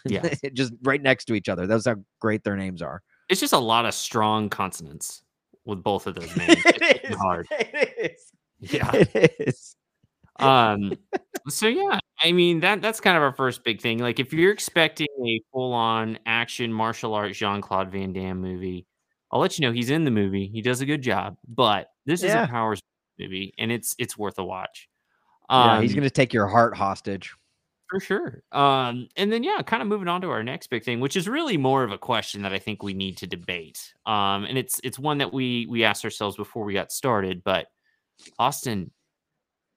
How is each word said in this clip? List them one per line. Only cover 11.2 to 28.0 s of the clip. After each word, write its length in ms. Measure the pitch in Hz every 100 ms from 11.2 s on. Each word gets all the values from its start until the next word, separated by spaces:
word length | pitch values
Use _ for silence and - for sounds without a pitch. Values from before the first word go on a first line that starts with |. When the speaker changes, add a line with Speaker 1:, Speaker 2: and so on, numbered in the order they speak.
| - - -
Speaker 1:
so 180 | - 220
yeah, 320 | 277 392 202 - -
I 100 | 165
mean, 300 | 180 175 165
that, 200 | 180 208
that's 200 | 214 220
kind 160 | 202 175
of 60 |
our 100 | 143
first 300 | 127 131 120 -
big 160 | 104
thing. 160 | 120 113
Like, 200 | 120 117
if 120 | 127
you're 200 | 156 180
expecting 540 | 202 - - 156 - 151 139 120
a 160 | 113 -
full-on 640 | 131 127 120 113 113 110 110 -
action 460 | 113 117 - 120
martial 420 | 113 110 113 117
arts 240 | 107 104 98
Jean-Claude 540 | 104 101 98 95 92
Van 220 | 98 95
Damme 260 | 92 92 92
movie, 460 | 92 92 92 90 - _ _ _ _
I'll 100 | 123
let 180 | 180 -
you 80 | 135
know 60 |
he's 160 | 120 120
in 160 | 151 156
the 60 |
movie. 360 | 110 101 98 98
He 140 | 110
does 180 | 113 123
a 40 | 135
good 160 | 151
job, 360 | 127 98 95 - -
but 400 | 117 120 101 - _ -
this 160 | 175
is 60 | 185
Speaker 2:
Yeah. 140 | 220 220
Speaker 1:
a 20 |
Powers 320 | 120 110 101 - _ _ -
movie, 340 | 95 95 98 -
and 120 | 113
it's, 240 | 117 - -
it's 180 | 117 -
worth 220 | 101 -
a 40 | 90
watch. 420 | 92 - - - _ _ _ _ _ -
Speaker 2:
Yeah, 320 | 127 120 113
he's 100 | 107
Speaker 1:
Um, 40 | 101
Speaker 2:
gonna 120 | 139
take 240 | - 127
your 140 | 117 101
heart 280 | 113 117 95
hostage. 580 | 101 95 - 95 - - _ _ _ _ -
Speaker 1:
For 100 |
sure. 440 | 190